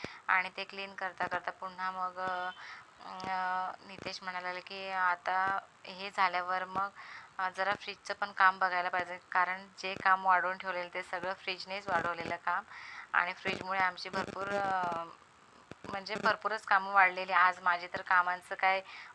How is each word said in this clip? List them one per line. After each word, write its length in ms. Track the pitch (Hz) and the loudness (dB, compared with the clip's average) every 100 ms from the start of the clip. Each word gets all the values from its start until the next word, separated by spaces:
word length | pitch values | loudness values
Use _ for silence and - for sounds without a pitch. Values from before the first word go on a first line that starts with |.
| - - - | -14 -8 2
आणि 220 | 190 185 190 | 2 2 -6
ते 80 | |
क्लीन 300 | 196 196 196 | -8 -8 -10
करता 320 | 196 185 175 180 | -6 -8 -4 -4
करता 240 | 180 180 | -2 -6
पुन्हा 400 | - 190 180 185 | -8 -10 -6 -6
मग, 280 | 185 185 180 | -4 -6 -4
अ, 320 | 185 180 180 - - - - - 185 190 185 185 185 185 185 - 202 | -4 -4 -6 -8 -16 -16 -20 -18 -14 -8 -4 -2 0 -2 -4 -8 -14
नितेश 360 | 185 190 190 | -10 -8 -8
म्हणायला 240 | 185 180 180 | -8 -6 -4
लागले 140 | 180 | -6
की, 300 | - 196 190 | -8 -8 -4
"आता 680 | 190 180 175 - 185 190 196 - - | 2 2 2 0 2 2 0 -4 -18
हे 260 | - 185 196 | -14 -8 -6
झाल्यावर 540 | 202 185 180 180 185 | 2 2 2 0 -2
मग, 240 | 185 190 196 - - - - - | -2 -2 -4 -6 -16 -16 -14 -4
अ, 100 | 185 185 | -4 0
जरा 180 | 190 202 | 0 0
फ्रीजचं 340 | - 190 - | -4 -10 -6
पण 180 | 196 202 | -4 -4
काम 260 | 196 185 190 | 6 6 8
बघायला 300 | 185 180 180 | 2 4 2
पाहिजे, 300 | 185 175 180 - | 0 -2 -8 -2
कारण 340 | 185 180 190 196 185 | 2 2 0 -8 -8
जे 160 | 190 196 | -6 0
काम 220 | 190 190 190 | 4 4 6
वाढवून 300 | 180 175 185 | 4 4 -2
ठेवलेलं 380 | 190 180 175 | -4 -4 -4
ते 80 | 180 | -6
सगळं 320 | 185 180 180 | -6 -6 -4
फ्रीजनेच 540 | 190 - 180 185 196 202 | -6 -6 -8 -6 -8 -2
वाढवलेलं 480 | 170 170 170 165 170 | 0 0 -4 -6 -4
काम, 280 | 175 180 - - - - - | -2 -4 -6 -16 -16 -16 0
आणि 200 | - 175 | 2 2
फ्रीजमुळे 480 | 185 190 190 185 190 | -2 -4 -4 -2 2
आमची 280 | 185 180 190 | 2 0 -6
भरपूर, 400 | 190 - 185 196 | -4 -4 -6 -4
अ, 560 | 202 196 190 175 165 165 - - - - - - - - | -2 0 0 0 -2 -6 -12 -20 -20 -20 -20 -20 -16 -10
म्हणजे 260 | 196 190 | -8 -6
भरपूरच 500 | 214 220 202 202 214 | 0 2 2 0 -4
कामं 280 | - 196 190 | 4 4 6
वाढलेली." 400 | 202 185 185 185 | 6 6 6 0
आज 280 | 180 185 180 | 6 6 4
माझे 260 | 185 175 175 | 0 0 -2
तर 160 | 190 | -6
कामांचं 520 | - 185 180 180 - | 2 4 4 -2 -6
काय 280 | 196 190 190 190 - - | 0 2 2 -2 -16 -18